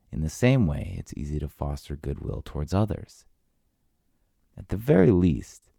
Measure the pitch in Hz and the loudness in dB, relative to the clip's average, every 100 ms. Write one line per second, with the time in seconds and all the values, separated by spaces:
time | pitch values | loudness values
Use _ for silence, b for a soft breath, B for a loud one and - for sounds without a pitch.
0 | - - 78 - 123 135 92 71 - 87 | -12 -6 -6 0 2 4 2 0 -6 -8
1 | 82 - 73 76 73 - 71 73 - 71 | -10 -10 -6 -6 -6 -6 -6 -6 -8 -10
2 | - 69 - - - - 73 92 104 - | -8 -8 -8 -8 -8 -8 -4 -2 -2 -4
3 | - - _ _ _ _ _ _ _ _ | -10 -20 _ _ _ _ _ _ _ _
4 | _ _ _ _ _ - 98 92 117 170 | _ _ _ _ _ -18 -6 -4 2 6
5 | 170 90 90 62 - - _ | 6 6 4 2 -4 -18 _